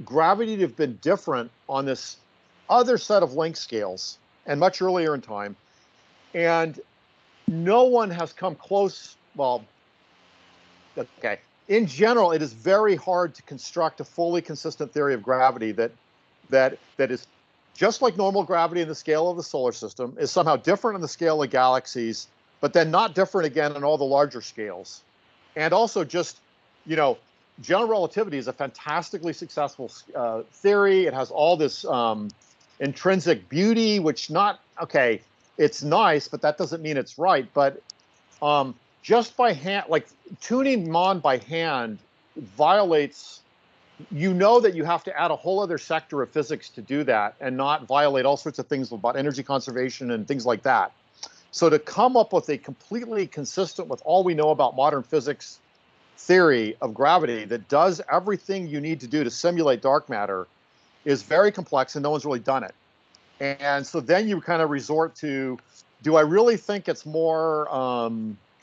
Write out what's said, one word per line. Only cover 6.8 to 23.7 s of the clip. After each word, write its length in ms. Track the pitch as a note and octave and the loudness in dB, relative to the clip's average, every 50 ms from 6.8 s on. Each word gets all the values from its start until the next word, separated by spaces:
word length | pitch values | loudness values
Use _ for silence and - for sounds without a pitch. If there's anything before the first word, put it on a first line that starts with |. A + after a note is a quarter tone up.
| - _ _ _ _ _ _ _ _ _ _ _ _ | -20 _ _ _ _ _ _ _ _ _ _ _ _
no 360 | - E3 E3 E3+ F#3 G#3+ A#3+ B3+ | -4 -4 -2 2 4 6 6 6
one 260 | C4 B3 A#3 A3 G3 | 6 4 4 2 0
has 220 | E3+ F3 E3 D3 | -4 -6 -8 -8
come 220 | - - F#3 F#3 D#3+ | -8 -6 -6 -6 -6
close. 640 | - - - G3 G3+ G3+ F#3+ - - - - - _ _ _ - | -8 -6 -2 0 0 0 0 -4 -8 -18 -20 -20 _ _ _ -6
Well, 300 | C#3+ C#3 B2+ B2 A#2 G#2+ - _ _ _ _ _ _ _ _ _ _ _ _ _ _ _ _ _ _ _ _ _ _ _ _ - | -4 -2 -2 -2 -4 -6 -12 _ _ _ _ _ _ _ _ _ _ _ _ _ _ _ _ _ _ _ _ _ _ _ _ -12
okay. 440 | - - - _ _ - A2 G#2 - _ _ _ _ _ - | -12 -12 -12 _ _ -8 -6 -6 -8 _ _ _ _ _ 0
In 180 | G3+ A3+ A3+ | 2 2 2
general, 460 | D#3 B2 C#3 G3+ A3+ A#3+ A#3 G3 F3 | 0 0 2 2 4 4 4 4 4
it 80 | E3 D#3+ | 2 0
is 140 | D3+ C3 A2+ | -2 -4 -8
very 420 | A2+ A2+ E3+ F#3+ G#3 G#3+ G#3 F#3+ | -4 2 2 4 4 4 4 2
hard 380 | C#3+ - F#3+ F3+ F3 F3+ E3 - | 0 0 -2 0 0 -2 -2 -6
to 80 | - | -12
construct 580 | - - C#3+ B2+ - - - E3+ E3 D#3+ - - | -20 -18 -18 -16 -16 -8 -4 -4 -2 -2 -4 -8
a 40 | C#3+ | -14
fully 360 | - _ - E3+ E3+ E3+ F3 | -10 _ -4 -2 -2 -2 -2
consistent 520 | - - D#3 C#3 - D#3+ - - D3+ B2+ | -4 -6 -10 -10 -10 -10 -8 -10 -10 -6
theory 200 | - D3 C#3+ C#3+ | -4 -2 -2 0
of 100 | C3 A2+ | -2 -2
gravity 500 | G2 B2+ C3 B2+ B2+ C3+ B2 A#2+ A2+ A2 | -2 -2 0 2 2 2 0 -2 -4 -4
that, 200 | G2+ G#2 A2+ A#2 - _ _ _ _ _ _ _ _ _ _ - | -2 -2 -4 -4 -6 _ _ _ _ _ _ _ _ _ _ 2
that, 300 | C3 C3 C3 C3 A#2+ - _ _ _ | 4 4 4 2 0 -4 _ _ _
that 140 | - C#3 A#2+ | -4 -2 -2
is 160 | B2+ A#2+ - - _ _ _ _ _ _ _ _ _ | -4 -6 -10 -14 _ _ _ _ _ _ _ _ _
just 260 | - F3 A3 G#3+ - | 0 0 0 2 2
like 160 | C4+ A#3+ E3+ | 0 0 2
normal 280 | F#3 G3 F#3+ G3 G3+ F#3 | 0 0 0 0 -2 -2
gravity 360 | D3+ F#3+ E3+ E3 E3+ E3+ F3 | 0 0 0 0 0 -2 -4
in 80 | E3 D#3 | -4 -4
the 60 | D#3 | -6
scale 360 | - - D#3 D3+ D#3 E3 F3+ | -6 -4 -2 0 0 0 -2
of 60 | F3 | -4
the 60 | F3 | -6
solar 300 | D3+ - - C#3+ B2+ B2 | -8 -8 -6 -4 -2 -2
system, 440 | A#2 - A2 G#2 - - B2 A#2+ B2 - | -4 -6 -10 -12 -10 -10 -10 -10 -6 -6
is 120 | D3 B2+ | -6 -2
somehow 260 | - F#3 D#3+ D#3+ D#3+ | 0 0 2 2 0
different 380 | - - D#3+ G3 G3 - A3+ G#3 | 2 2 0 0 0 0 -4 -4
on 80 | F#3 | -6
the 60 | E3 C3+ | -8 -10
scale 340 | - - E3+ D#3+ D#3 D3+ | -6 -2 0 0 2 0
of 80 | C#3+ A#2+ | 0 0
galaxies, 800 | C#3 B2+ B2+ B2+ B2+ C3 - - - B2+ A#2 A2+ G#2+ - - - _ _ _ _ _ _ | 2 4 4 4 2 2 -2 -6 -8 -6 -6 -6 -6 -10 -14 -18 _ _ _ _ _ _
but 100 | - - | -2 2
then 180 | - F3 D#3+ D#3+ | 4 2 4 4
not 240 | D#3 F#3 A3+ G#3+ D3 | 4 2 2 2 2
different 320 | F3+ F#3+ F3+ - G3 E3 | 0 0 0 0 -2 -2
again 260 | D3+ B2 D#3 D3 D3 | -2 0 -2 -2 -2